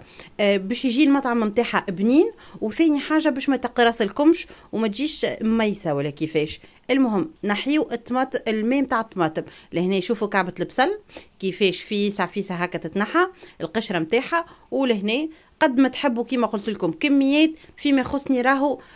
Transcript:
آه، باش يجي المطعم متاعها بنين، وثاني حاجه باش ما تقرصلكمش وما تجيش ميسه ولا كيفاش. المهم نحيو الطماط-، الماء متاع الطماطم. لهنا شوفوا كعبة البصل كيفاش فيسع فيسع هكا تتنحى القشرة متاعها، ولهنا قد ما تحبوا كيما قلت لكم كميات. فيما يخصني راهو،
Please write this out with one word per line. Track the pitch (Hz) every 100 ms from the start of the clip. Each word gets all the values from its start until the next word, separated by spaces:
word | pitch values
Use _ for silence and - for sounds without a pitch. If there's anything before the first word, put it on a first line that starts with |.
| - - - -
آه، | 202 202
باش | 190 240 262
يجي | 233
المطعم | 294 277 262 240
متاعها | 214 208 233 196 -
بنين، | 175 214 277 440 - - 185
وثاني | 220 220 330 294
حاجه | - 311 302
باش | 269 277
ما | 254
تقرصلكمش | 240 - 233 233 202 - 294 339 - - -
وما | 208 220
تجيش | 202 302 - 175 123
ميسه | 220 226 214 202 170
ولا | 143 147
كيفاش. | 143 156 160 151 - - _ -
المهم | 269 254 202 160 -
نحيو | 202 202 262 302 -
الطماط-، | 233 - 254 262 - -
الماء | 220 220 269
متاع | 269 240
الطماطم. | 220 190 160 160 - - -
لهنا | - 180 196
شوفوا | 185 226 208
كعبة | 202 180 175
البصل | 170 - 285 415 - - - -
كيفاش | 190 175 196 180
فيسع | - 208 202 202 175
فيسع | 208 190 175
هكا | 175 170
تتنحى | 160 190 214 320 370 - - -
القشرة | 165 220 220 180
متاعها، | 160 233 262 330 339 - -
ولهنا | 262 262 214 202 240 311 - _ -
قد | 311 247
ما | 262
تحبوا | 254 285 233
كيما | 233 262 226
قلت | 214 214
لكم | 208 170
كميات. | 165 294 277 269 294 311 320 - -
فيما | 294 269
يخصني | 247 277 277 254
راهو، | 247 269 285 247 -